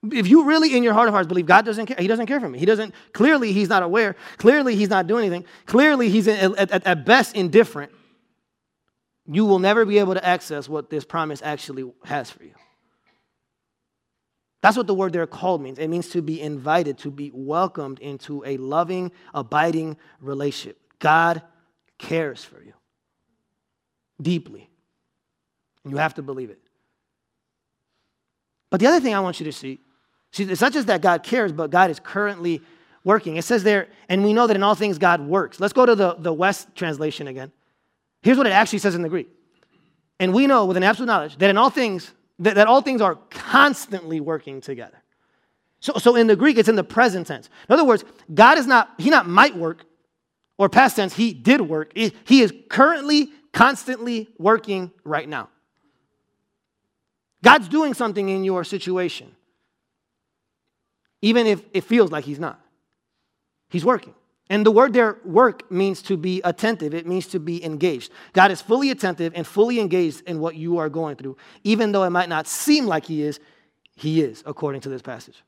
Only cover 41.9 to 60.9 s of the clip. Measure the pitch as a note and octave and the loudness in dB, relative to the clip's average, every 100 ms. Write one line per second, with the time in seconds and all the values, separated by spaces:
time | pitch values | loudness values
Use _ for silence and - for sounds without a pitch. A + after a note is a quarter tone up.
41.9 | F#3 - _ _ _ F3+ G3 G#3+ C4 C#4+ | -4 -12 _ _ _ 0 4 4 4 2
42.9 | B3+ G3 D#3+ _ - - C4 C#4+ C4 - | 0 -2 -2 _ -18 -2 2 2 0 -10
43.9 | G3 E3 D#3+ D3 D#3 C#3+ C3+ B2+ B2+ A#2 | -12 -8 -8 -6 -8 -8 -16 -14 -14 -14
44.9 | _ _ _ _ _ _ _ _ _ - | _ _ _ _ _ _ _ _ _ -6
45.9 | D4+ A#3+ A#3+ A3+ G3+ C#4 A#3 A3 A3 F3 | 0 2 4 4 4 4 4 2 2 -2
46.9 | - A#3+ F#3 D#3+ C3+ - _ - C#4 D4 | 2 2 2 -8 -12 -14 _ 2 4 4
47.9 | A3 - _ _ D#3+ A#3 D#4+ B3+ B3 G3+ | 2 0 _ _ 6 8 8 4 2 2
48.9 | - G#3 D4+ F3 F3+ C#4 F#3+ E3 E3 _ | -2 4 4 4 4 4 2 -8 -8 _
49.9 | _ _ _ _ _ _ _ G3 A3 C4 | _ _ _ _ _ _ _ 2 4 4
50.9 | - F#3+ - A#3 D3+ B2 C#4 F3 D#3 D#3 | 2 -4 -2 -4 0 2 2 2 -6 -8
51.9 | - A3 - - C4 A3 - _ - C#4 | -4 -4 -6 4 6 6 0 _ 4 4
52.9 | E4 C#4+ D4 C#4+ - _ - B3 C4+ - | 4 0 0 0 -8 _ 2 2 2 -8
53.9 | B3+ A#3+ A#3 A3 _ F3+ A3 A3 G3 F3+ | -8 -6 -6 -8 _ 0 2 0 -8 -8
54.9 | _ D3 D3+ D3 C#3+ G#2 _ _ _ _ | _ -8 -8 -6 -12 -12 _ _ _ _
55.9 | _ _ _ _ _ _ _ _ _ _ | _ _ _ _ _ _ _ _ _ _
56.9 | _ _ _ _ _ A3 D4 F#3 D4 D4+ | _ _ _ _ _ 4 4 4 -2 -2
57.9 | B3+ A#3 G3+ G3 F#3+ F#3+ F#3 E3+ G3 F3+ | -2 -6 -4 -4 -4 -2 -4 -6 -8 -4
58.9 | F#3 F3 - C3 _ _ _ _ _ _ | -4 -4 -8 -18 _ _ _ _ _ _
59.9 | _ _ _ _ _ _ _ _ _ _ | _ _ _ _ _ _ _ _ _ _